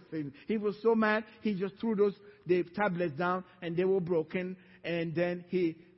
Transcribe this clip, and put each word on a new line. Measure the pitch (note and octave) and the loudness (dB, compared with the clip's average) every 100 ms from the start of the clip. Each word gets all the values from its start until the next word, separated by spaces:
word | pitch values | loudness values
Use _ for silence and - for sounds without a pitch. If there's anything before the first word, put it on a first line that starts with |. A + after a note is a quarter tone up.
| - | -6
sin. | D#3+ C#3+ - - | -6 -6 -8 -4
He | A3 | -2
was | G#3 G3+ | -2 0
so | A3+ | 2
mad, | A3+ G#3+ G#3+ A3 - | 4 4 2 -2 -4
he | A3 | -2
just | F#3 F#3+ - | -2 -4 -4
threw | A3+ | -2
those, | G3+ G3+ - - - D#3+ | 2 2 0 -16 -8 0
the | F3+ E3+ | 0 0
tablets | G#3 G#3 F3 F3 C#3 | 0 0 0 -2 -2
down, | F3 F#3 - - | -2 -2 -6 -12
and | E3+ E3+ | -6 0
they | |
were | F#3+ F#3+ | 2 2
broken. | E3+ E3+ D#3 F#3+ F3+ F#3 - - | 2 0 0 -4 -6 -10 -16 -12
And | E3 E3+ E3 | -4 -4 -2
then | D#3+ F3 F3+ F3 | 0 0 -2 -2
he | F3+ E3 D#3+ - | 0 0 -2 -14